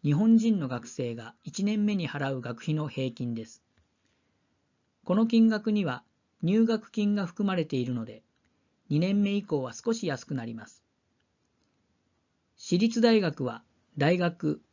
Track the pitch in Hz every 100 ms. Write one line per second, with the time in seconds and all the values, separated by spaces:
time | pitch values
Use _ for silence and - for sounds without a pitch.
0 | 147 143 220 226 226 208 139 123 117 -
1 | 120 117 113 - - 147 202 214 208 202
2 | 165 147 139 135 120 123 - 156 151 -
3 | 131 117 123 117 110 - _ _ _ _
4 | _ _ _ _ _ _ _ _ _ _
5 | - 190 226 226 226 220 214 208 175 123
6 | _ _ _ _ 165 208 226 226 - -
7 | 208 208 180 - 202 185 156 135 123 123
8 | 113 110 _ _ _ _ _ _ _ 147
9 | 180 202 202 202 202 151 127 - - 226
10 | 180 135 - 139 113 113 110 - _ _
11 | _ _ _ _ _ _ _ _ _ _
12 | _ _ _ _ _ _ - 180 226 226
13 | 233 220 180 151 127 113 _ _ _ 151
14 | 143 180 175 170 156 151 _